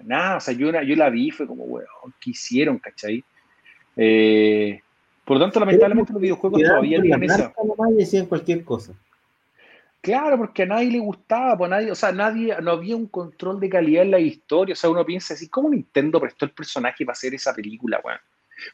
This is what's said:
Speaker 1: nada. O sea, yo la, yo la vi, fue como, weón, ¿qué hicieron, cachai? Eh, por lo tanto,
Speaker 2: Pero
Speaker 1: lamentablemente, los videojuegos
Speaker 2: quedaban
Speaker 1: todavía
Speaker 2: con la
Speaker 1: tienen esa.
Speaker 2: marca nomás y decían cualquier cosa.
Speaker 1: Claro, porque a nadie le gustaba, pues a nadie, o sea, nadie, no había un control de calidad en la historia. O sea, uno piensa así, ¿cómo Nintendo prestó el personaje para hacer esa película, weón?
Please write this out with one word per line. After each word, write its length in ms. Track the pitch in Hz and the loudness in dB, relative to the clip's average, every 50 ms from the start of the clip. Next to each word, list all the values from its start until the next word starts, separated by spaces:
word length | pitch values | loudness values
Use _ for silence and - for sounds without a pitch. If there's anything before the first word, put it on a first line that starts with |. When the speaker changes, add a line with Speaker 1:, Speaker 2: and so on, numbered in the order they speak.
| 120 | -8
Speaker 1:
nada. 320 | 110 131 156 180 196 185 | -4 -4 -2 -2 -2 -4
O 20 | 147 | -4
sea, 140 | - 139 120 | -4 -6 -4
yo 180 | 123 143 156 | -2 -2 0
la, 120 | 170 160 143 | 0 -2 -2
yo 120 | 135 147 | 0 2
la 140 | 160 151 131 | 4 4 2
vi, 220 | 117 117 135 156 | 2 0 -2 -2
fue 140 | - - 143 | -4 -6 -10
como, 200 | 123 123 127 123 | -10 -10 -14 -12
weón, 480 | 123 123 120 - - - - - 127 _ _ | -10 -10 -12 -12 -16 -20 -20 -20 -20 _ _
¿qué 80 | - 123 | -12 -10
hicieron, 480 | 120 - - - 123 131 156 151 127 | -10 -10 -10 -4 0 0 0 0 0
cachai? 440 | - - - _ - 107 104 110 127 - _ _ _ _ _ _ _ _ _ _ _ _ _ _ | -4 -6 -16 _ -12 -8 -6 -6 -6 -8 _ _ _ _ _ _ _ _ _ _ _ _ _ _
Eh, 840 | 117 110 110 110 110 110 110 107 107 107 107 107 107 104 104 101 - _ _ _ _ _ _ _ _ _ | 2 4 6 6 6 6 6 6 6 6 4 4 2 0 -2 -6 -10 _ _ _ _ _ _ _ _ _
por 100 | - 135 | -2 2
lo 80 | 135 175 | 2 2
tanto, 160 | 196 - 220 | 2 2 0
Speaker 2:
Pero 60 | 208 | 2
Speaker 1:
lamentablemente, 480 | 196 180 - - 202 220 233 208 - 214 | 4 6 6 6 6 4 0 0 0 -2
los 80 | 196 | -2
videojuegos 380 | 190 190 175 - 196 190 202 156 | -2 -2 -2 -2 -2 0 2 4
Speaker 2:
quedaban 160 | 160 175 - | 4 4 4
Speaker 1:
todavía 220 | - - 151 160 185 | 2 2 2 2 2
Speaker 2:
con 100 | 190 165 | 4 4
la 60 | 143 | 2
Speaker 1:
tienen 140 | 123 - - | 2 2 2
esa. 120 | 202 214 123 | 2 0 0
Speaker 2:
marca 180 | 117 - 226 214 | -2 -4 -6 -4
nomás 260 | 214 208 214 226 226 | -4 -2 0 0 2
y 40 | 226 | 4
decían 300 | 214 180 165 202 196 180 | 2 2 2 0 -2 0
cualquier 360 | - 175 151 - 175 170 170 - | -2 -4 -4 -2 -2 -4 -4 -2
cosa. 300 | - 117 - - 95 92 _ _ _ _ _ _ _ _ _ _ _ _ _ _ _ - _ _ _ _ _ | -6 -6 -6 -6 -16 -20 _ _ _ _ _ _ _ _ _ _ _ _ _ _ _ -20 _ _ _ _ _
Speaker 1:
Claro, 380 | - 190 233 277 302 302 269 | -4 -2 -2 0 2 2 2
porque 260 | 233 214 - - 202 185 | 0 0 -4 -2 -2 -2
a 40 | |
nadie 240 | 180 214 233 247 247 | 0 0 0 0 0
le 80 | 240 240 | 0 -2
gustaba, 580 | 214 208 - - _ - 220 240 262 254 220 | -4 -4 -8 -10 _ -2 -2 0 2 0 2
pues 120 | 180 180 175 | 0 0 0
a 60 | 190 | 0
nadie, 160 | 208 226 220 | -2 -2 -2
o 40 | 180 | -4
sea, 180 | - 220 190 180 | -2 -2 -2 0
nadie, 420 | 196 208 220 220 226 226 226 190 170 | 0 -2 -2 -2 -2 -2 -2 -4 -2
no 100 | 165 175 | 0 -2
había 240 | 170 165 175 214 233 | -2 -2 -2 -6 -6
un 120 | 233 220 | -6 -6
control 520 | 208 - 180 170 160 _ - 175 185 196 196 | -6 -8 -10 -10 -10 _ -8 -6 -6 -4 -4
de 80 | 196 | -4
calidad 360 | - 190 175 160 151 156 175 190 | 0 0 2 2 4 4 4 4
en 80 | 196 | 4
la 80 | 190 180 | 4 4
historia. 520 | 160 143 - _ _ - 147 175 190 190 | 2 2 -2 _ _ 0 2 2 2 0
O 40 | 170 | -2
sea, 120 | - 175 165 | 0 0 0
uno 160 | 165 175 160 | 2 2 0
piensa 280 | 160 180 185 - - 156 | -2 -4 -8 -8 -10 -12
así, 160 | 147 165 - | -12 -12 -6
¿cómo 200 | - 262 294 311 | -4 -2 0 0
Nintendo 520 | 277 185 - _ - 143 143 156 165 156 | 0 0 -2 _ 0 0 0 2 2 2
prestó 240 | 131 120 - - 143 | 0 0 -4 -6 -8
el 60 | 139 | -8
personaje 540 | _ - 151 - - 135 120 127 - - 139 | _ -14 -16 -10 -8 -4 -4 -4 -4 -4 -6
para 80 | 123 117 | -6 -6
hacer 200 | - 131 127 139 | -6 -8 -8 -8
esa 200 | 131 - 135 - | -4 -4 -4 -4
película, 460 | 113 104 104 110 117 123 110 107 - | -4 -10 -12 -12 -8 -6 -4 -4 -4
weón? 180 | - 58 - - _ _ _ _ _ _ - - - - | -4 -8 -12 -12 _ _ _ _ _ _ -20 -20 -20 -20